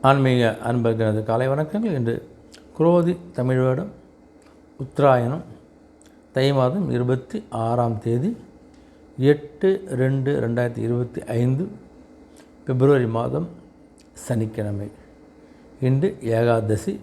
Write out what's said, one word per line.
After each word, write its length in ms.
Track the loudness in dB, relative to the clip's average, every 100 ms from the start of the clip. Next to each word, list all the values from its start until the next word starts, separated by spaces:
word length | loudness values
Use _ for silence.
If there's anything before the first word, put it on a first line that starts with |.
ஆன்மீக 560 | 4 4 4 4 2 0
அன்பர்களது 600 | -2 0 0 2 0 0
காலை 240 | -2 0 0
வணக்கங்கள். 460 | -2 -2 -2 -2
இன்று 340 | -2 -2 -4 -8 -20 -20 -20 -20 0
குரோதி 400 | 4 4 2 -2 -8
தமிழ் 260 | -4 0 2
வருடம் 320 | 2 0 -4 -12 -20 -20 -20 -20 -20 -20 -20 _
உத்தராயணம் 640 | -12 2 4 4 2 -4 -10 -20 -20 -20 -20 -20 -20 -20 -8
தை 220 | 0 2
மாதம் 360 | 2 2 0 -2
இருபத்தி 540 | -2 0 -2 -4 -12 -8
ஆறாம் 500 | -6 -2 0 0 -2
தேதி 380 | -2 -2 -2 -6 -14 -20 -20 -20 -20 -20 -20 -2
எட்டு 680 | 2 2 0 -2 0 0 -2
ரெண்டு 600 | -2 0 0 0 -2 0
ரெண்டாயிரத்தி 300 | 0 -2 -2
இருபத்தி 460 | -2 -2 -2 -6
ஐந்து 440 | -4 0 0 0 -4 -10 -20 -20 -20 -20 -20 -20 -20 -18 -6
பிப்ரவரி 420 | 2 4 4 2
மாதம் 400 | -2 -4 -4 -6 -12 -20 -20 -20 -20 -20
சனிக்கிழமை. 760 | -20 -6 -4 -4 -6 -6 -6 -10 -14 -20 -20 -20 -20 -20 -20 -20 -4
இன்று 360 | 0 2 0 -2
ஏகாதசி. 800 | -2 2 4 2 2 -2 -2 -8